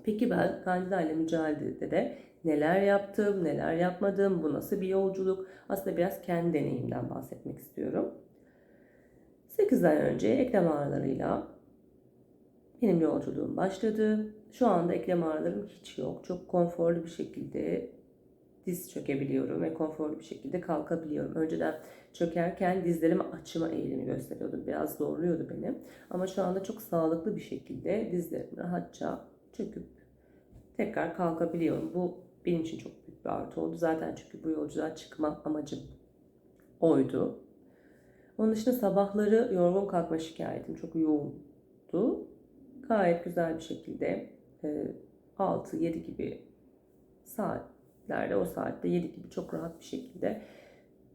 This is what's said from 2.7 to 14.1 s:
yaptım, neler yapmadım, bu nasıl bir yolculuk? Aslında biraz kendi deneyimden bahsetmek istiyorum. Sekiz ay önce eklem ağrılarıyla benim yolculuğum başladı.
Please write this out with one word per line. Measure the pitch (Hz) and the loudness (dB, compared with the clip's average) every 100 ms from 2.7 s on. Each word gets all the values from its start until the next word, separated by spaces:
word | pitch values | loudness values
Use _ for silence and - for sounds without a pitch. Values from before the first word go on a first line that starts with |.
| 196 | 6
yaptım, | 196 202 196 - 208 196 | 6 4 2 0 2 2
neler | 160 143 151 | 0 0 0
yapmadım, | 165 180 180 196 190 196 175 | 2 2 2 0 4 2 4
bu | 151 | 0
nasıl | 139 - 185 | -2 -2 -2
bir | 190 | 2
yolculuk? | 190 190 190 190 190 - - - | 2 2 0 0 -2 -6 -14 -6
Aslında | 196 190 165 | -4 -2 2
biraz | 185 - | 0 0
kendi | - 170 170 | -2 2 2
deneyimden | 147 139 131 120 123 120 | 2 0 -2 -2 -4 -4
bahsetmek | - - - - - | -6 -10 -12 -10 -12
istiyorum. | - - - 190 - - - - _ _ _ - - - _ - - _ _ | -12 -6 -4 -2 -2 -6 -20 -20 _ _ _ -20 -20 -20 _ -20 -20 _ _
Sekiz | - 403 254 | 2 6 8
ay | 165 151 | 8 6
önce | 139 - 214 | 4 2 4
eklem | 262 254 214 170 | 4 4 4 4
ağrılarıyla | 147 143 139 135 135 156 202 - - - _ _ _ _ _ _ _ _ _ _ - | 2 0 0 0 0 0 -2 -4 -16 -20 _ _ _ _ _ _ _ _ _ _ 0
benim | 214 170 | 4 4
yolculuğum | 156 143 - 143 - 165 | 4 2 -2 -4 -4 0
başladı. | 190 - 220 214 214 | -2 0 -2 2 2